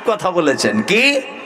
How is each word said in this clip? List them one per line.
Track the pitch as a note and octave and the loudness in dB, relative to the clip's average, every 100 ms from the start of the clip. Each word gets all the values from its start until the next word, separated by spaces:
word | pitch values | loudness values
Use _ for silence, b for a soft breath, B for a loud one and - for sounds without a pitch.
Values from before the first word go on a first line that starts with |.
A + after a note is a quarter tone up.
| - | -2
কথা | G#3 F#3 | -2 0
বলেছেন। | F3 D3 C3 G#2+ G#2+ | 2 2 2 0 0
কি? | G#2+ G#3+ C#4 C#4 - - | 0 2 2 0 -4 -12